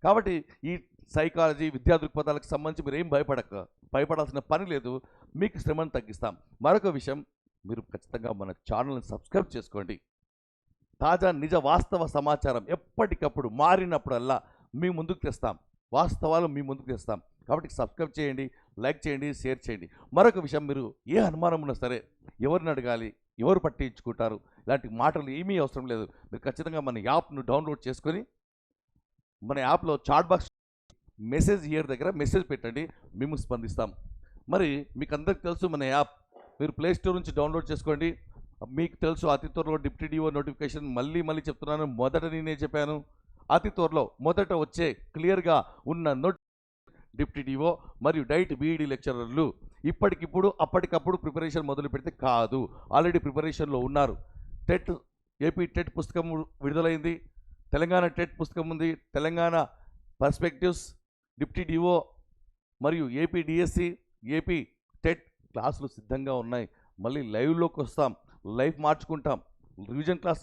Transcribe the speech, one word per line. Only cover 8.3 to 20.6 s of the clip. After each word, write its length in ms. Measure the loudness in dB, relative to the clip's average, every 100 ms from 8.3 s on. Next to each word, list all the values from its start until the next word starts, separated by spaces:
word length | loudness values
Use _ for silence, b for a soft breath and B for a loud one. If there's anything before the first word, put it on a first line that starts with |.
| -6
మన 100 | -8 -10 -4
ఛానల్ని 340 | -2 -2 -4 -8
సబ్స్క్రైబ్ 380 | -12 -2 -2 0 -8
చేసుకోండి. 400 | -10 -10 -8 -10 _ _ _ _ _ _ _ _ _ _
తాజా 280 | 2 4 4 2
నిజ 120 | 2 2 6
వాస్తవ 360 | 4 4 0 0 0
సమాచారం 460 | 2 2 2 0 -2 -6
ఎప్పటికప్పుడు 720 | -6 0 0 2 -2 -2 -4 4
మారినప్పుడల్లా 760 | 6 6 4 -2 0 -2 0 0 b b b -2
మీ 80 | -2 -2
ముందుకు 220 | -4 -4 -4
తెస్తాం, 300 | -4 -6 -6 _ _ _ 2
వాస్తవాలు 500 | 2 2 2 2 2 -2
మీ 60 | -6
ముందుకు 180 | -8 -6
తెస్తాం. 260 | -8 -4 -6 _ _ -2
కాబట్టి 220 | -2 -2 -4
సబ్స్క్రైబ్ 340 | -6 -4 -6 -2
చేయండి, 260 | -4 -4 -8 b b -6
లైక్ 160 | -4 -2 -4
చేయండి, 220 | -4 -4 -4
షేర్ 180 | -4 -4 -6
చేయండి. 220 | -10 -10 b b 6
మరొక 240 | 6 6 -2
విషయం, 180 | -4